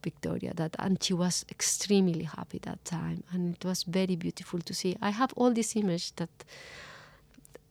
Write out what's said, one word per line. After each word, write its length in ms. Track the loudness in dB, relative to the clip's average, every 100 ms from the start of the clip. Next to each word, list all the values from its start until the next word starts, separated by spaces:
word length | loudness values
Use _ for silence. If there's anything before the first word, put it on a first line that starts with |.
Victoria, 520 | -4 -4 -4 -2 -4
that, 220 | -2 -4 -2
and 240 | 2 2
she 100 | 2
was 320 | 2 2 0 -4
extremely 720 | -2 0 0 4 6 6 4
happy 380 | -2 -8 -8 -8
that 200 | -8 -8
time, 400 | -6 -4 -2 -4 -4
and 240 | 0 0 0
it 80 |
was 180 | -2 -2
very 320 | 0 2 2
beautiful 460 | 0 -2 -6 -6 -6
to 120 | -4
see. 240 | -2 -2 0
I 80 | 0
have 220 | 2 0
all 160 | 4 4
this 240 | 6 2
image 400 | 2 2 2 -2
that 160 | -6 -8 -8 -20 -18 -16 -16 -16 -18 -20 -20 -20 -20 -20 -20 _